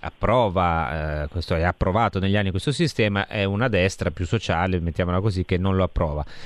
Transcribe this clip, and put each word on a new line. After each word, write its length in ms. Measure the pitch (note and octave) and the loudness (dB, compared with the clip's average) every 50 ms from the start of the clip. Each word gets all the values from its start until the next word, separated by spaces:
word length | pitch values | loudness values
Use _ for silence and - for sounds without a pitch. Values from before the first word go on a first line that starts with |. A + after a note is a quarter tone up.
approva, 1200 | - - - - - - A2 B2+ A#2+ G#2 F2 F#2 F2+ F2 E2+ E2 D#2+ B1 C#2+ D#2+ D#2 D2+ D2+ D2+ D2+ | -12 -12 -8 -4 0 2 2 4 2 2 2 2 2 2 2 0 0 -2 -4 -4 -4 -4 -4 -4 -4
eh, 40 | D2 | -4
questo 260 | - F2+ E2 - F#2 | -4 -6 -4 -2 0
è 80 | D#2+ E2 | 0 2
approvato 560 | F2+ F2+ - - F#2+ F2+ A2 A#2 G#2 - G2 | 0 0 0 0 0 2 2 2 0 0 0
negli 180 | F#2 F#2+ G2 | 0 2 2
anni 140 | G#2 G2+ F#2+ | 2 0 0
questo 220 | F2 G2 - - C#3 | -2 -2 -2 -2 0
sistema, 540 | - F3 D3+ - - A#2 G#2 G2+ G2+ G2 | 0 0 0 0 2 2 2 2 0 0
è 180 | - G#2 G#2+ G2+ | -2 -2 0 0
una 240 | G2 G2 G2+ A#2+ C3 | 0 0 0 0 2
destra 420 | G#2+ F2+ F2+ G2 - - - F2+ | 2 2 2 2 0 -2 -4 -4
più 160 | D#2+ - F2+ | -2 -2 -2
sociale, 520 | E2 - A2+ - - F2 E2 F2 F#2+ F#2 F2+ | -2 -2 -2 0 0 0 0 0 0 0 0
mettiamola 400 | E2 E2+ D#2+ - F#2 F2 F2 F#2 G2 | 0 -2 -2 0 0 0 0 2 0
così, 220 | A2 F#2 F#2 F2+ | 0 0 0 0
che 100 | - F#2 | 0 0
non 180 | F2 F2+ G2 F#2+ | 0 2 2 2
lo 80 | F#2 F#2 | 2 2
approva. 380 | F2 - - F2+ D#2 D2 D2 D2 - - - - | 0 0 -2 -2 -2 -2 -4 -6 -8 -10 -12 -12